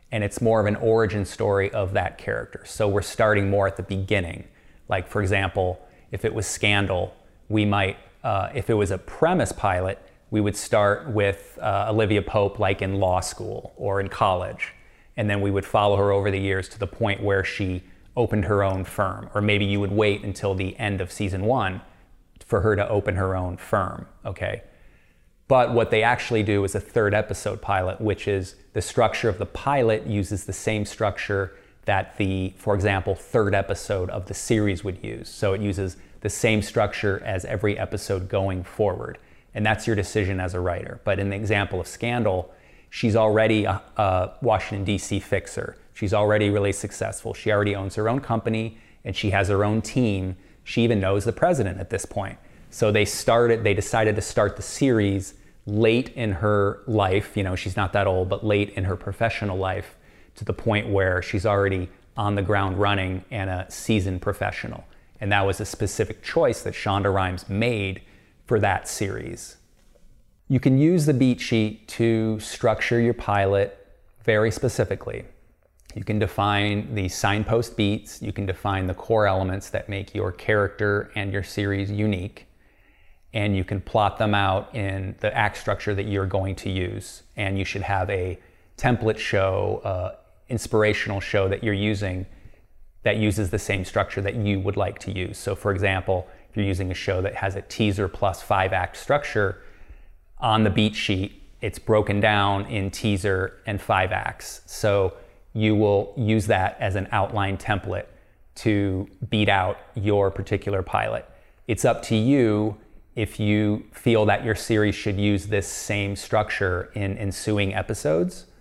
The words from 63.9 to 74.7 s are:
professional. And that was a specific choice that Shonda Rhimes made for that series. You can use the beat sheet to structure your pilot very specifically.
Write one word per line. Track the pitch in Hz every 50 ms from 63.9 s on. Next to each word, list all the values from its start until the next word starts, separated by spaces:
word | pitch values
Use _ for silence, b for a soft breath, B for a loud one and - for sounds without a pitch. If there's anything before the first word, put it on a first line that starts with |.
| 110 107 90 95 92 90 -
professional. | 107 98 - - 101 - - - - 80 80 - - b b b b b b
And | 107 101 101
that | 101 98
was | 98 95 -
a | 104
specific | - - - 113 98 - - 110 - - - -
choice | - - 165 165 131 113 - -
that | 101 -
Shonda | - - 107 98 101 98 101 95
Rhimes | 98 95 92 92 90 - -
made | 98 101 113 123 120 107 98 95 95 90 - b b b b b b b b
for | b 120 107
that | 101 101 92 - -
series. | - - - 107 95 104 113 - - 87 - - - - _ _ _ _ _ _ _ _ _ - - - - - _ _ _ _
You | - 131 127
can | - 143 131 131
use | 147 160 180 180 147
the | 147 147
beat | 123 131 127 123 120
sheet | - - 127 113 107 107 104 - _ -
to | - - 117 117 113 110 110 110 110 104
structure | - - - - - 120 110 - - - 120 117
your | 117 117 113
pilot | - - - 101 101 98 98 101 98 98 - - - - _ - - _ - - - -
very | - 110 107 107 113 101
specifically. | - - 127